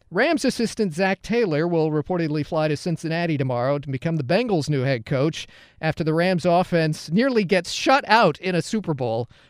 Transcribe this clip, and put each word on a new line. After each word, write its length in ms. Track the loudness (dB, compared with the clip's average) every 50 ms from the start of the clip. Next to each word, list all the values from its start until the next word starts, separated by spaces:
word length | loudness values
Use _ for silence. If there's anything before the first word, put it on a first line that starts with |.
| _ -6
Rams 340 | -2 0 2 2 2 2 0
assistant 480 | 0 0 0 -2 -2 -2 -2 -4 -2 -2
Zach 300 | 0 0 0 0 -2 -4
Taylor 440 | -2 0 0 0 0 0 0 0
will 220 | 0 0 0 0 0
reportedly 560 | 0 -2 -2 -2 -2 -2 -2 -2 -2 -4 -4
fly 220 | -2 -2 0 0
to 100 | 0 -2
Cincinnati 600 | -2 -4 -4 -4 -4 -4 -4 -2 -2 -2 -2 -2 -2
tomorrow 400 | -2 -2 -2 0 0 0 0 -2
to 100 | -4 -6
become 280 | -6 -4 -4 -4 -4
the 60 | -2 -2
Bengals' 460 | 0 0 0 0 0 0 0 0 0
new 120 | 0 0
head 220 | 0 0 -2 -2 -4
coach 420 | -4 -2 0 0 0 -2 -6 -10 -16 -18 -20 -20 -20 _ -6
after 220 | -4 -4 -2 -2 -2
the 100 | 0 0
Rams 320 | 2 2 2 0 0 2
offense 640 | 2 4 2 2 2 2 2 2 0 -2 -4 -6 -2
nearly 320 | 0 2 2 2 2 0 0
gets 280 | 2 2 0 0 -2
shut 340 | -6 -2 2 4 4 4 4
out 300 | 4 4 6 6 4 2
in 160 | 0 -2 -2 0
a 80 | -2
Super 320 | -2 -2 -4 -4 -2 -4 -4
Bowl, 340 | -4 -2 -2 -2 -2 -4 -6 -10 _ _ _